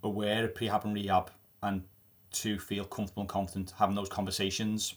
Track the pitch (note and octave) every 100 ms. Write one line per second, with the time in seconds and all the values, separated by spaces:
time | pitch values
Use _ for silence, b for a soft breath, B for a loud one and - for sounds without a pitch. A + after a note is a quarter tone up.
0 | G#2+ G2+ G#2 G#2+ A2+ - A2+ G#2 G#2+ G#2
1 | G2 F#2 - - _ _ G2+ F#2+ F#2 -
2 | _ _ _ - A2 G2+ - G2+ F#2+ -
3 | G2+ - G2+ G2 F#2+ G2+ F#2 - G2+ G2+
4 | G2 - G2 - G2 - A2 G#2+ -